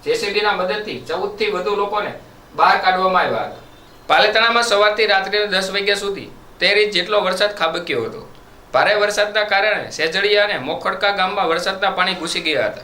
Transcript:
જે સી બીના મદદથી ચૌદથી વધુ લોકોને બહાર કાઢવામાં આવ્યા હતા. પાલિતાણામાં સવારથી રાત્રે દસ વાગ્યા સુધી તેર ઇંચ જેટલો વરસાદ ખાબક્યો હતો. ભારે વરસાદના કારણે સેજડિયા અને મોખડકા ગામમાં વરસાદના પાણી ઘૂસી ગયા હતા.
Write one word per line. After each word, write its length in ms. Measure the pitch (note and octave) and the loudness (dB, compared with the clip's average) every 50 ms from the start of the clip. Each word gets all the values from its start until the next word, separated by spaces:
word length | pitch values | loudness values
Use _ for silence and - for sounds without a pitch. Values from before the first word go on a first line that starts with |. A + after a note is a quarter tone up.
| - | -2
જે 100 | D3 D#3+ | -2 -2
સી 160 | - - G3+ | -2 -2 -2
બીના 220 | G3+ G#3 G#3 G#3 G3+ | -2 0 0 0 0
મદદથી 480 | F3+ F#3 F#3 G#3 G#3+ G#3 - - - - - | 0 -2 -2 -2 -4 -6 -8 -10 -10 -8 -6
ચૌદથી 380 | D#3+ F3+ G3 G3+ - - A3 | -6 -4 -4 -6 -4 -2 -2
વધુ 300 | G3+ F3+ F3+ F#3 G#3 G#3 | -2 -2 -2 -2 -2 0
લોકોને 360 | G3+ G3+ G3+ G#3+ G#3 G3+ D#3 - - - - - - - - - | 0 -2 -2 -2 -4 -4 -4 -8 -12 -16 -20 -20 -20 -20 -16 -2
બહાર 220 | - - F#3 F#3 F#3+ | 2 4 4 4 2
કાઢવામાં 440 | F#3 F#3 F#3 F#3 F#3 F#3 F#3 F3+ D#3+ | 2 0 0 2 2 2 2 2 0
આવ્યા 180 | C#3 A#2+ - | 0 -2 -2
હતા. 220 | - - - - - - - - - - - - - | -4 -6 -8 -14 -18 -20 -20 -20 -20 -20 -20 -20 -2
પાલિતાણામાં 580 | - D3 E3 F#3 G#3+ G#3 A3 A3+ A#3 A#3 A#3 A#3 | 2 4 4 4 4 4 2 2 4 2 2 2
સવારથી 420 | A#3 G3+ G3+ G#3 G#3 G#3 A3 A3 | 2 4 4 4 4 4 2 2
રાત્રે 400 | G#3 G3+ F#3+ F#3+ F#3+ G3+ G#3 G#3 | 4 4 2 2 0 0 0 0
દસ 240 | G3+ F#3+ F#3+ F#3+ F#3+ | 0 0 0 -2 0
વાગ્યા 240 | G3 G3+ G3 G3+ G3+ | -2 -2 0 0 0
સુધી 360 | G3 G3+ G3+ G3 E3+ A2+ - - - - - - - | 0 -2 -6 -6 -6 -10 -14 -16 -20 -20 -20 -8 0
તેર 200 | F3 F3+ G3+ G#3 | 0 2 4 4
ઇંચ 140 | G#3+ G3+ G3+ | 2 2 2
જેટલો 280 | F3 F3+ F#3 G#3 G#3 | -2 -2 2 0 0
વરસાદ 360 | F#3 F#3 F#3 F#3 G#3 G#3 G#3 | 2 0 0 0 0 -2 0
ખાબક્યો 480 | - E3 E3 E3 F3 E3+ - D3+ A#2+ A2+ | 0 -2 -2 -2 -4 -6 -4 -4 -2 -2
હતો. 240 | A2+ - C3+ - - - - - - - - - - - | -4 -8 -10 -16 -16 -20 -20 -20 -20 -20 -20 -20 -2 0
ભારે 220 | B2+ D3 F#3 G#3 | 2 4 4 4
વરસાદના 500 | G#3 G3+ G#3 G#3 - G#3 G#3 G#3 A3 G#3 | 2 2 0 2 0 0 0 0 -2 -2
કારણે 460 | G#3 G3+ G3 G3+ G#3+ G#3 F3+ B2+ A2 | 0 0 2 2 2 0 -2 -4 -8
સેજડિયા 540 | - - D#3 E3 E3 F#3+ G3+ G#3 G#3 G#3 G#3 | -4 -2 -2 -2 0 0 0 2 4 4 2
અને 140 | G#3 G3+ D3+ | 2 0 -4
મોખડકા 520 | D3 D#3 D#3+ - - F#3+ F#3+ F#3+ - G3+ | -4 -4 -6 -4 -4 -4 -4 0 0 0
ગામમાં 380 | G3+ G3 F#3 F#3+ G3+ G3+ F#3 E3 | 2 2 0 -2 0 -2 0 0
વરસાદના 420 | E3 E3+ E3+ G3 F#3+ F#3+ G3+ F#3+ | 0 0 0 -4 -4 -2 -2 -2
પાણી 240 | F#3 F3+ F3+ F#3+ F#3 | 0 0 0 0 0
ઘૂસી 260 | E3+ D#3 E3+ - F3+ | -4 -4 -6 -6 -4
ગયા 260 | - D#3 D3+ C3+ A2+ | -2 -2 0 0 0
હતા. 160 | G2+ - - | -2 -4 -6